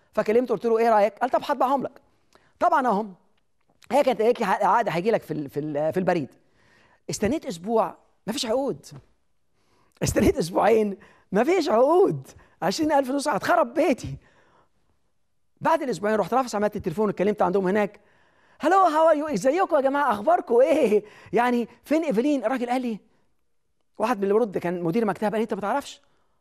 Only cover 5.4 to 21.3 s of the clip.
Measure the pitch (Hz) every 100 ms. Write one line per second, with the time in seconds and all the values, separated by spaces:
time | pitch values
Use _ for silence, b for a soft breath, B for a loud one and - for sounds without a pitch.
5.4 | 139 151 151 143 156 170 180 175 131 -
6.4 | b b b b b b - - 202 311
7.4 | 294 170 185 226 180 - _ _ - 233
8.4 | 240 240 269 147 - 139 - _ _ _
9.4 | _ _ _ _ _ _ - 294 254 349
10.4 | 170 196 190 220 214 185 b b b 190
11.4 | 247 381 302 220 262 349 392 147 131 -
12.4 | b b 170 196 302 285 262 285 277 285
13.4 | - 349 262 - 330 262 135 135 b b
14.4 | b b b _ _ _ _ _ _ _
15.4 | _ _ 160 330 285 196 208 220 170 240
16.4 | 254 208 208 208 170 165 214 - 196 208
17.4 | 180 190 185 208 202 - b b b b
18.4 | b b 294 381 370 311 320 311 311 233
19.4 | 240 330 381 302 269 277 285 208 220 359
20.4 | - 233 277 285 240 214 208 B B